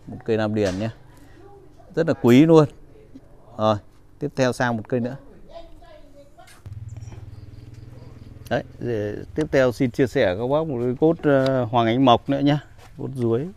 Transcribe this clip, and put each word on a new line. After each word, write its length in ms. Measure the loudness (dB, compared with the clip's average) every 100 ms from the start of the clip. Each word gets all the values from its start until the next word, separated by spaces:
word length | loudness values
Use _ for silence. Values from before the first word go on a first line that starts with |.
| -16
một 100 | -10 -4
cây 120 | -2
Nam 180 | 0 0
Điền 240 | 0 -2
nhé. 100 | -6 -8 -18 -20 -20 -20 -20 -20 -20 -20 -8 -4
Rất 120 | -2
là 60 | 2
quý 240 | 6 8 8
luôn. 200 | 6 6 0 -20 -20 -20 -20 -20 -20 -16 -2
Rồi, 200 | 0 0 -4 -20 -20 -12
tiếp 100 | -8 -2
theo 180 | -2
sang 240 | 0 -2 -4
một 60 | -4
cây 120 | -4
nữa. 160 | -4 -10 -18 -20 -20 -20 -20 -20 -20 -20 -20 -20 -20 -20 -20 -20 -20 -18 -16 -16 -18 -18 -18 -20 -20 -20 -20 -20 -20 -20 -20 -20 -20 -18 -6
Đấy, 140 | -6 -6 -10
để 360 | -6 -4 -4 -8 -10 -6
tiếp 100 | -2
theo 200 | 2 2
xin 200 | 2 -2
chia 160 | 0 0
sẻ 280 | 2 2 0
các 80 | -2
bác 200 | -2 -2
một 120 | -4
cái 140 | -4 2
cốt, 180 | 2 2
ờ, 400 | 2 2 2 0 0
Hoàng 220 | 0 2
Ánh 180 | 4 4
Mộc 240 | 4 2
nữa 100 | -2
nhá. 200 | 0 0 -4 -20 -20 -14
Cốt 120 | -10 -4
ruối 320 | -2 -2 -4